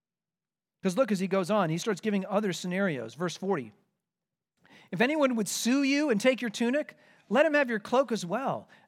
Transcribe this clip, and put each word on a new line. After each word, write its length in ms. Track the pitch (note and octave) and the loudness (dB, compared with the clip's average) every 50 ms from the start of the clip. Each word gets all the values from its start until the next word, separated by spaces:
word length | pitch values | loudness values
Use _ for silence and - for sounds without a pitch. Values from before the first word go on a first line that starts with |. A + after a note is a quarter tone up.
| _ _ _ _ _ _ _ _ _ _ _ _ _ _ _ _ | _ _ _ _ _ _ _ _ _ _ _ _ _ _ _ _
'Cause 160 | - F#3+ F3 | -4 -2 0
look, 140 | A3+ C4+ G3+ | 0 0 0
as 80 | G#3 F3 | 0 -2
he 80 | F#3+ | -2
goes 240 | F3+ F#3 G3 F3+ D#3 | 0 -2 -2 0 0
on, 200 | G#3+ G#3 F#3 D#3 | 2 2 2 2
he 80 | D#3+ F3 | 0 -2
starts 220 | - A#3 G3+ - | -2 -4 -4 -2
giving 240 | - A3 G3+ G3 F#3+ | -2 -2 -2 -2 -2
other 260 | G3 G3 G#3 G#3+ F#3+ | 0 -2 0 0 0
scenarios. 640 | D#3+ - - F3+ F3+ F#3+ G3+ F#3 D3 B2 A2 A#2 - | -4 -4 -6 -4 -2 -2 -2 -2 -2 -4 -6 -10 -8
Verse 220 | C#3 F3+ E3+ - | -6 -6 -6 -6
forty. 360 | - G3 F#3+ G3 D3 A#2+ G#2+ - _ _ _ _ _ _ _ _ _ _ _ _ _ _ _ _ _ _ _ - - - - | -6 -4 -2 -2 -2 -4 -8 -14 _ _ _ _ _ _ _ _ _ _ _ _ _ _ _ _ _ _ _ -20 -20 -14 -6
"If 80 | G3 E3 | 0 0
anyone 340 | A3+ C4+ D#4 D#4 C#4 C4 B3 | 2 2 2 4 2 2 2
would 140 | A3+ G3+ - | 0 -2 -4
sue 340 | - - - A3+ B3+ C#4+ | -4 -2 0 2 2 2
you 280 | C#4 C4 C#4 C#4+ D4+ D4 | 2 2 2 2 2 2
and 100 | A3 G3 | 2 2
take 200 | B3 B3+ C4 G#3 | 4 2 2 2
your 100 | B3 A3+ | -2 -6
tunic, 460 | - - A#3 A#3 B3+ D4+ D4 - - _ _ _ _ _ _ - | -4 -2 -2 0 0 -2 -4 -6 -12 _ _ _ _ _ _ 0
let 160 | G3 C4 D#4+ | 4 4 4
him 100 | D#4+ D4 | 6 4
have 140 | D4 C#4 A#3+ | 2 2 2
your 120 | A3+ G3+ | -2 -6
cloak 320 | - - A#3+ B3+ C#4 - | -4 0 2 2 2 2
as 120 | A#3 G3 F3+ | -2 -6 -4
well." 440 | E3+ F#3+ B3 C4+ A3+ C#3 A2 - _ - - _ | -4 -6 -4 -2 -2 -4 -4 -6 _ -20 -12 _